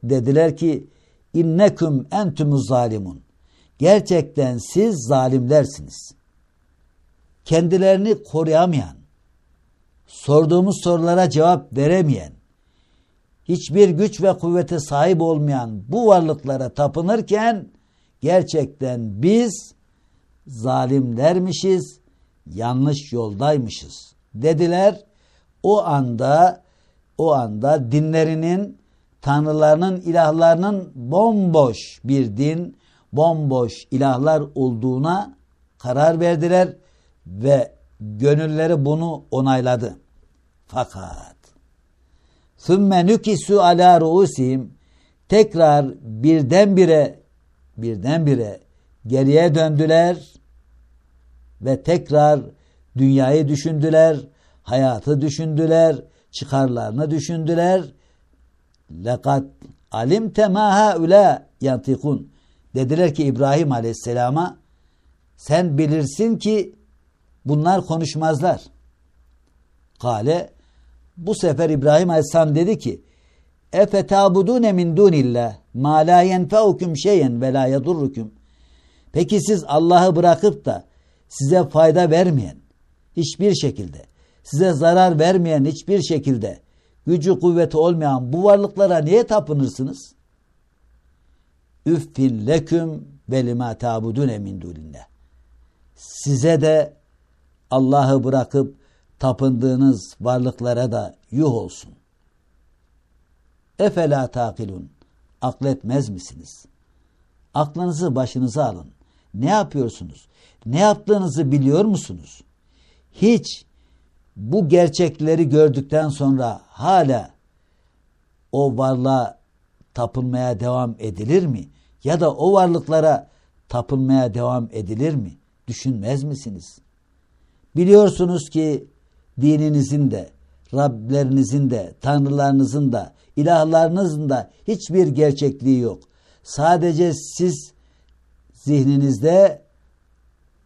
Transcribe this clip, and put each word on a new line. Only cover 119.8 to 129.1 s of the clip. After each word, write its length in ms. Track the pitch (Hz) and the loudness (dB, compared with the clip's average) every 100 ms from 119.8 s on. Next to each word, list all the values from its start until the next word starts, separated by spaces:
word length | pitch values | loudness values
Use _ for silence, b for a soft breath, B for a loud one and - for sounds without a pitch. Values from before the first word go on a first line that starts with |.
| _ | _
tapınmaya 640 | - 117 127 127 123 127 107 | -8 -6 -6 -6 -4 -4 -4
devam 360 | 123 127 123 110 | -4 -4 -4 -8
edilir 480 | 110 92 107 185 170 | -10 -8 -2 0 0
mi? 220 | 107 - _ _ _ | -4 -10 _ _ _
Ya 160 | 139 165 | -4 0
da 140 | 165 | 0
o 180 | - 175 | 0 2
varlıklara 760 | 196 180 170 - 160 156 139 - _ _ _ _ | 4 4 0 0 0 2 0 -4 _ _ _ _
tapınmaya 640 | 123 - 135 131 135 123 | -8 -4 -2 2 2 0
devam 340 | 113 120 123 117 | -2 -4 -4 -6
edilir 420 | 110 95 107 156 | -10 -8 -4 -4
mi? 220 | 147 92 - _ _ - | -4 -8 -14 _ _ -14
Düşünmez 560 | 113 131 117 104 139 | -8 -6 -6 -4 -6
misiniz? 540 | 147 131 117 90 - - _ _ _ _ _ _ _ _ _ 151 | -6 -10 -12 -16 -18 -20 _ _ _ _ _ _ _ _ _ 0
Biliyorsunuz 720 | 180 202 202 208 180 175 - | 6 6 6 2 -2 -2 -4
ki 360 | 160 156 139 - _ _ | -4 -2 -4 -8 _ _